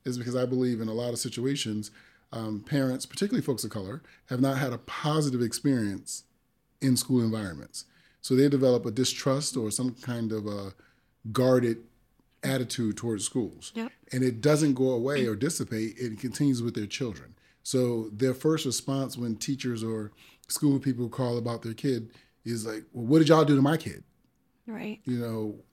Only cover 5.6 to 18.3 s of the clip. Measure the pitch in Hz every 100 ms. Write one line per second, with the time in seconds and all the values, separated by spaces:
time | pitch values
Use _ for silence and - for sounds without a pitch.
5.6 | 143 131 104 95 - - - _ _ _
6.6 | _ - 135 120 - 127 113 110 101 78
7.6 | - - - _ _ _ - 127 143 139
8.6 | 131 123 120 110 123 - - 135 147 -
9.6 | 107 - 127 123 - 120 113 110 104 104
10.6 | 98 - _ _ _ _ 113 110 127 127
11.6 | 120 113 - _ _ _ _ _ - 135
12.6 | 123 - 113 104 117 107 - 135 101 -
13.6 | - 226 226 - - 127 127 113 147 147
14.6 | 151 127 131 123 127 143 123 104 143 170
15.6 | 104 110 113 104 123 107 127 - 143 123
16.6 | 117 110 104 - 127 98 - - _ _
17.6 | - 131 123 117 110 104 131